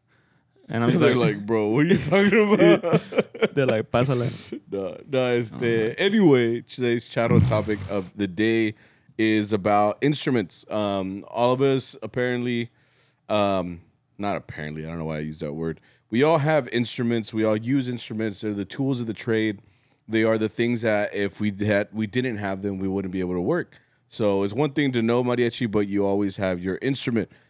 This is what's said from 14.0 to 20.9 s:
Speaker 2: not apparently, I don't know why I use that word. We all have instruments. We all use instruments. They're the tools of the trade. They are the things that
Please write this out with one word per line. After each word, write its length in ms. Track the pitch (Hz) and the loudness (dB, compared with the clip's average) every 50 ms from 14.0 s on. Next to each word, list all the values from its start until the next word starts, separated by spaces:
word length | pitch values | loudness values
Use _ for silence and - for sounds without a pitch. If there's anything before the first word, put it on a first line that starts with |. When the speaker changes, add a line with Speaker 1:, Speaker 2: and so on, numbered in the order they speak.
| _ _ _ - | _ _ _ -8
Speaker 2:
not 180 | 104 101 95 | -6 -4 -4
apparently, 480 | - - - - - 76 76 76 78 78 | -6 -8 -12 -14 -12 -10 -10 -10 -10 -10
I 40 | 80 | -10
don't 80 | 85 85 | -8 -8
know 80 | 80 | -6
why 100 | 80 78 | -6 -6
I 40 | 76 | -6
use 200 | 78 78 78 80 | -6 -8 -8 -8
that 140 | 80 76 71 | -8 -8 -6
word. 260 | 80 82 82 80 - _ _ _ _ _ _ | -6 -6 -6 -6 -8 _ _ _ _ _ _
We 120 | - 120 | 0 2
all 160 | 139 156 165 156 | 2 4 4 2
have 300 | 139 151 156 151 123 117 | 2 2 2 0 0 0
instruments. 680 | 80 120 123 110 - - 123 117 120 117 104 - - | -2 -2 -2 -2 -4 -4 -2 -2 -2 -2 -4 -4 -2
We 80 | 110 110 | 0 0
all 120 | 110 107 | 2 0
use 320 | 107 110 120 139 139 127 123 | 0 -2 -2 -2 -2 -2 -4
instruments. 540 | 123 113 - - 117 107 110 110 98 - | -6 -8 -8 -8 -6 -4 -4 -4 -4 -4
They're 120 | - 107 104 | -6 -6 -4
the 100 | 101 98 | -4 -6
tools 360 | - - - 135 135 135 120 | -8 -4 -4 -2 -2 -2 -2
of 60 | 120 113 | -4 -6
the 60 | 104 | -8
trade. 460 | - - 123 113 110 110 110 104 98 _ _ _ _ _ _ _ _ _ - | -6 -4 -2 0 0 0 0 -2 -6 _ _ _ _ _ _ _ _ _ -2
They 140 | 110 110 | 0 2
are 160 | 110 113 113 110 | 4 4 2 2
the 100 | 110 107 | 0 -2
things 340 | - - 117 120 120 113 | 0 0 0 0 0 0
that 300 | 113 113 | 0 0